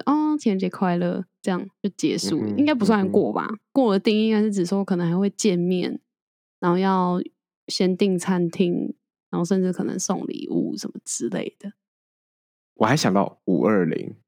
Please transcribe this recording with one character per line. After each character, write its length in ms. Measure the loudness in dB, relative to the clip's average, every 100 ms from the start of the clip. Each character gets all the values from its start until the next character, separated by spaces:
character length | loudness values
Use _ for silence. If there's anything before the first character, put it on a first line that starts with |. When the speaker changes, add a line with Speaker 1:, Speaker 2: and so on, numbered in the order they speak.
| 0
Speaker 1:
，“哦， 320 | 0 0 0
情 140 | 0
人 80 | 0
节 100 | -2
快 280 | -2 -2 0
乐”， 280 | -2 -4 -8 _
这 80 | -4
样 180 | -4 -6 _
就 80 | -8 -2
结 200 | -2 -2
束， 200 | -2 -2
Speaker 2:
嗯 100 | -2
哼， 80 | 0
Speaker 1:
应 80 | 2
该 80 |
不 120 | 2 2
算 240 | 2 2
过 240 | 2 2
吧？ 140 | 0 -6
Speaker 2:
嗯 60 | -8
哼。 40 | _
Speaker 1:
过 220 | 0 2
的 60 | 2
定 160 | 2 2
义 120 | 2
应 40 |
该 100 | 2
是 100 | 2
指 140 | 0 0
说 200 | 0 0
可 100 | 0
能 120 | 0
还 80 | 2
会 120 | 0
见 260 | 0 0 2
面， 420 | 2 0 -2 -6 _ _ _ _ _ _
然 120 | 0
后 60 | 2
要 420 | 2 2 2 0 -4 _ _ _ -8
先 300 | 0 0 2
订 220 | 2 2
餐 280 | 0 0 0
厅， 440 | 0 0 0 -4 -8 _ _ _
然 80 | -4
后 40 |
甚 200 | 0 0
至 100 | 0
可 100 | -2
能 140 | -4 -4
送 300 | -4 -4 -6
礼 200 | -8 -4
物 280 | -2 -2 -4
什 100 | -10
么 60 | -12
之 240 | -10 -6 -6
类 260 | -6 -8 -10
的。 160 | -16 -16 _ _ _ _ _ _ _ _ _ -2
Speaker 2:
我 100 | 2
还 100 | 2
想 160 | 2
到 300 | 2 0 -2 -2
五 180 | 2
二 200 | 2 2
零， 320 | 2 -2 -6 -14